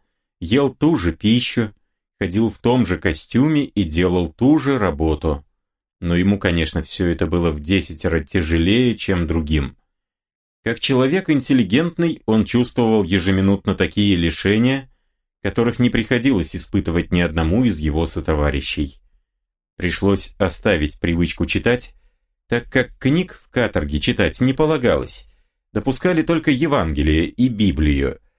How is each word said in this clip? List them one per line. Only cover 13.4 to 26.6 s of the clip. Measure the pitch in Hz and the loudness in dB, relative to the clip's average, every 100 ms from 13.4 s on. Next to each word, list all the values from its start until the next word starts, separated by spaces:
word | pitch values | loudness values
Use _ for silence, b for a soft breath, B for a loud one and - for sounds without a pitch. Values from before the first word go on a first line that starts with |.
| 98 98 - | 2 2 0
такие | 90 - - 101 87 | 0 0 2 2 2
лишения, | 82 - 95 107 123 135 131 _ _ _ _ _ | 0 0 0 2 2 -2 -6 _ _ _ _ _
которых | 101 117 117 - | -6 -2 0 2
не | 123 | 0
приходилось | 113 107 120 131 107 82 - | 0 0 0 2 2 0 -6
испытывать | - 101 87 85 78 | -4 -2 0 -2 0
ни | 90 | 0
одному | 85 80 80 107 | 0 0 0 2
из | 127 78 | 0 0
его | 76 76 82 | -2 0 -2
сотоварищей. | 82 78 76 73 71 - - 71 - _ _ _ _ _ _ _ - | -4 -2 0 0 -2 -4 -6 -6 -8 _ _ _ _ _ _ _ -8
Пришлось | 90 - 98 98 - - | -6 0 0 0 -2 -2
оставить | 92 - 110 85 73 - | -4 -2 0 0 -2 -4
привычку | 85 85 87 - 85 | -2 0 0 -2 -4
читать, | 87 117 123 - - _ _ _ _ - | -2 0 -2 -4 -16 _ _ _ _ -6
так | 117 - | -6 -2
как | 131 123 - | -2 -2 -2
книг | 131 160 185 - | 0 0 -2 -10
в | _ | _
каторге | 127 110 - 73 73 | -2 -2 -2 -4 -2
читать | 123 120 82 - | -2 0 0 0
не | 127 | -2
полагалось. | 135 156 156 117 73 60 - - _ _ _ _ | 0 0 0 2 0 -2 -10 -12 _ _ _ _
Допускали | 107 135 131 185 165 | -6 -4 -2 0 0
только | 151 165 160 | 0 0 0
Евангелие | 127 | 0